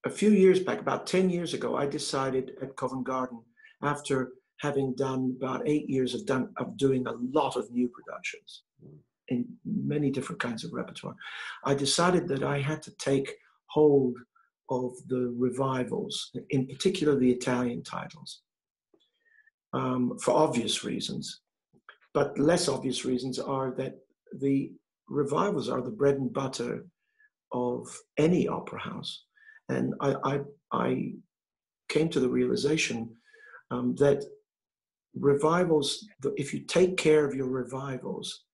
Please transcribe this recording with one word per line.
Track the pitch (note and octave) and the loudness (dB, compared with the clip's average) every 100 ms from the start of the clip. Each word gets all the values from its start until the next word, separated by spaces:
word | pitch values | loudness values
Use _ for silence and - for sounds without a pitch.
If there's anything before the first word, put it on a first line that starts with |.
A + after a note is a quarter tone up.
a | - | -6
few | - G#3 | 2 6
years | G3+ F#3+ F3+ | 8 8 6
back, | - A2+ | 2 -2
about | C3+ B2+ - | -2 -4 0
ten | F3+ F#3+ | 2 2
years | F3 E3 | 2 -2
ago, | C#3+ - - | -4 -2 -2
I | C#3+ | -2
decided | D3 - C#3 C3+ C3 B2+ - | -2 -4 -2 0 -2 -4 -10
at | C3+ - | -12 -6
Covent | B2+ C3 | -6 -4
Garden, | B2+ C3 B2 A#2+ _ _ - _ | -4 -4 -4 -8 _ _ -20 _
after | C#3+ C#3+ - C3+ B2 - _ _ | -4 -2 -2 -2 -2 -10 _ _
having | D3 C#3 C3+ | -2 0 -2
done | B2 C3 C3 C3 B2+ | -2 -2 0 -2 -2
about | C3 B2+ B2 | -4 -2 0
eight | D3+ D3 | 0 0
years | C3 B2+ | 0 0
of | A#2+ | -2
done, | G#2+ C3 A2+ - | -2 -2 -2 -6
of | A#2+ - | -8 0
doing | C3+ C3 B2 | 2 2 0
a | A#2 B2 D3 | -4 0 2
lot | C3+ B2 | 2 -2
of | A2+ | -4
new | A#2+ B2 | -2 -2
productions | - - - - - - - _ _ - D3+ _ _ - | -4 -14 -10 -10 -10 -18 -20 _ _ -20 -20 _ _ -4
in | B2 A#2+ - - | -4 -4 -8 -4
many | - C3+ D3 C#3 | -2 0 0 0
different | C3 - - | 0 -6 -6
kinds | A#2+ A2+ | -6 -6
of | - | -8
repertoire, | B2+ - - - - - - - - | -8 -8 -10 -12 -12 -14 -12 -12 -6
I | C3+ | 0
decided | C#3 C#3 - F3 F3 C#3 | 2 2 4 4 4 2
that | C3+ | -2
I | C#3 C#3+ | 0 0
had | C#3 D#3 | -2 -4
to | - - | -8 -6
take | - C#3 C3+ - _ _ _ | 0 0 0 -10 _ _ _
hold | D3+ D3+ C#3+ B2+ A#2+ - _ _ _ - | 6 8 8 4 -2 -14 _ _ _ -4
of | B2+ B2+ - - | -4 -4 -8 -4
the | B2+ B2 A#2+ | -2 -2 0
revivals, | B2+ A#2+ C3+ C3 B2 - - - - B2+ - | -2 0 -2 0 -2 -4 -4 -8 -8 -12 -2
in | C3+ B2+ | -2 -2
particular | - F#3+ F#3 D3+ C3+ | 0 0 2 2 4
the | B2+ | 4
Italian | B2 - B2 B2 A#2+ | 4 0 0 0 -4
titles, | - - - - - - _ _ _ _ _ _ _ _ _ _ _ _ _ | -8 -10 -10 -14 -18 -20 _ _ _ _ _ _ _ _ _ _ _ _ _
um, | C3 C3 B2+ B2 - | -4 -2 0 0 0
for | - | 2
obvious | C#3+ D#3 A#2+ G#2+ - | 4 4 2 0 -4
reasons. | - - - - - - _ _ _ _ - _ _ | -4 -4 -4 -6 -8 -14 _ _ _ _ -20 _ _
But | C#3+ C#3+ - | 0 0 2
less | D3 E3+ - | 4 4 2
obvious | C3+ C3 A#2+ | 0 -2 -2
reasons | B2+ B2+ B2+ B2 | -2 -2 -2 -6
are | - C3+ C3 B2+ | -4 -2 -2 -4
that | C3+ - _ _ _ - | -8 -8 _ _ _ -4
the | C#3 C#3 - - _ _ - | 2 2 0 -10 _ _ -6
revivals | C#3 C#3+ D#3 G3+ E3 A#2+ | -2 0 0 0 0 -2
are | B2+ | -4
the | B2 | -4
bread | G#2+ C#3 C#3 | 2 2 2
and | B2+ | -2
butter | C3+ C3+ - A#2+ A2+ - _ _ _ _ _ _ | -2 -4 -4 -6 -6 -10 _ _ _ _ _ _
of | B2 B2 B2 A#2 - _ - | -4 -2 -4 -8 -16 _ 2
any | D#3 F3 - | 4 4 2
opera | F#2+ - A#2 | -2 -6 -10
house. | - - - - _ _ - - - | -8 -8 -10 -14 _ _ -20 -20 -6
And | C3 B2+ - | -2 -2 0
I, | C#3 - | -2 0
I, | C3+ C#3+ C#3 - _ | -2 -2 -4 -14 _
I | - B2 B2+ - - _ _ _ _ _ _ - | -2 0 -2 -4 -8 _ _ _ _ _ _ -2
came | D3+ E3 | 0 2
to | D#3+ | 2
the | B2+ | 2
realization, | B2 B2 A#2+ C3+ D#3 - A#2 A#2 - _ - - - _ | 2 2 2 2 2 0 -4 -8 -14 _ -20 -20 -20 _
um, | A#2+ B2 B2 | -2 -2 4
that | C#3+ C#3+ - - _ _ _ _ _ _ _ | 4 4 -2 -16 _ _ _ _ _ _ _
revivals, | B2+ C#3 C#3 D#3 E3+ F3+ D3+ C3+ - - _ | 0 2 4 4 4 4 2 2 -4 -10 _
the, | C#3 - | -6 -4
if | C3+ | -6
you | C#3+ | -6
take | - F3 F#3 F#3 | 0 4 4 4
care | D#3 D3+ | 6 6
of | C#3+ | 4
your | C3+ B2+ | 0 -2
revivals | C3 A#2+ C3 C3+ B2 G2 - - - _ | -2 -4 -8 -6 -8 -8 -8 -8 -12 _